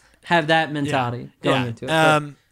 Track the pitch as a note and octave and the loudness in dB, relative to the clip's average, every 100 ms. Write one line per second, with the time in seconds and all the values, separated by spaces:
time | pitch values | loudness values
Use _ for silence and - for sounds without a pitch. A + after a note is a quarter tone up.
0 | _ _ - E3+ D3+ D#3+ D3+ D3 C#3+ C#3 | _ _ 0 2 4 2 0 -4 -2 -2
1 | A#2+ A#2+ C3+ _ C#3+ C3 A#2+ A2+ B2+ D#3+ | -2 -6 -12 _ -2 -2 -4 -8 -2 2
2 | D#3 D3+ D3 C3+ _ | 4 2 -2 -14 _